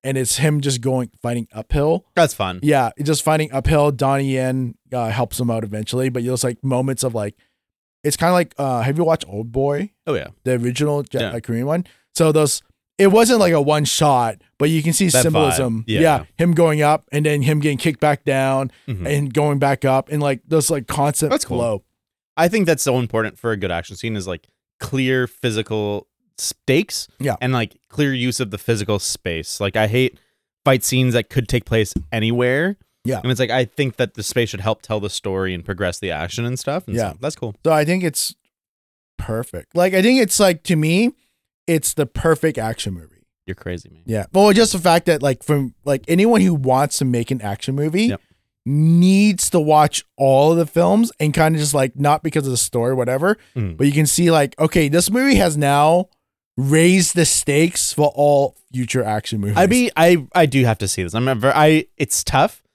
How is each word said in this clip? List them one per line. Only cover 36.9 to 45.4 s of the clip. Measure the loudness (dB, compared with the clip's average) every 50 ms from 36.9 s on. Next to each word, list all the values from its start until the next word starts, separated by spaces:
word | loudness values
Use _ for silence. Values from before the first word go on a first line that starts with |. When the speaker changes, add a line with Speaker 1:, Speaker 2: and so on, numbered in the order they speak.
| -6
Speaker 1:
Yeah. | -4 -4 -6
Speaker 2:
so | -6 -8
that's | -8 -10 -8
cool. | _ -12 -12 -12 _ _
Speaker 1:
So | 2
I | 2 2 2
think | 2 0 0
it's | -2 -4 -4 -4 -6 -6 -8 _ _ _ _ _ _ _ _ _ _ _ _ _ _ _ _ -14
perfect. | -10 -6 -6 -6 -8 -8 -12 -14 -14 _ _
Like, | 0 0 2 2
I | 2
think | 4 4 4 4
it's, | 2 0 2 2
like, | 2 2 2 0 _
to | -2 0
me, | 0 2 2 2 2 0 0 -2 _ _ _ _ _ _ _ _ _ _
it's | 0 0 0 0 -2 -2
the | -2 -4
perfect | -4 _ -2 0 0 0 2 0 -2 -2 -2
action | -4 -6 -6 -6 -8 -8 -8
movie. | -10 -14 -20 _ _ _ _ _ _ _
Speaker 2:
You're | -12 -12
crazy, | -10 -8 -10 -10 -10 -12 -18
man. | -20 -18 _
Speaker 1:
Yeah. | -4 -4 -4 -4 0
Well, | 2 4 6 6
just | 6 6 4 2
the | 0 0
fact | 2 4 4 4 4
that, | 2 0 2
like, | 0 -2 -2 -2